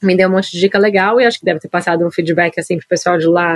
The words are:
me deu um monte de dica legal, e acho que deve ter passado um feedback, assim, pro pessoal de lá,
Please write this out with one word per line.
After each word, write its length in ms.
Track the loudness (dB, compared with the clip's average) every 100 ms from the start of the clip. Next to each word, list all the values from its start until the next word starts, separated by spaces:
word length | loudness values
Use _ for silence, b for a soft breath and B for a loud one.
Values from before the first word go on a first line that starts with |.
me 140 | 0 2
deu 120 | 2
um 40 |
monte 180 | 0 -2
de 80 | -2
dica 200 | 0 2
legal, 420 | 2 2 2 2
e 60 | 2
acho 120 | 0
que 60 |
deve 160 | -4 -4
ter 80 | -4
passado 360 | -4 -2 0
um 60 | -2
feedback, 480 | -2 -2 0 0 -2
assim, 200 | -6 -6
pro 100 | -4
pessoal 300 | -2 0 0
de 80 | 2
lá, 280 | 2 0